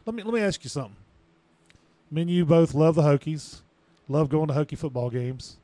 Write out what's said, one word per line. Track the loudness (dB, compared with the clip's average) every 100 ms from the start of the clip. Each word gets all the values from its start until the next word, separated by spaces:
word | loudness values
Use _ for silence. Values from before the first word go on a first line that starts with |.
| -10
let | -8
me, |
let | -4
me | 0
ask | 0 -2
you | -8
something. | -10 -10 -14 _ _ _ _ _ _ _ _ _ _ _
Me | -4
and | 0
you | 2 4
both | 4 4
love | 4 4 4
the |
Hokies, | 4 2 0 -8 -12 -20 _ _ _ _ -6
love | -2 0
going | 0 0
to |
Hokie | -2 -4 -6
football | -8 -4 -4
games. | -4 -6 -8 -14 -20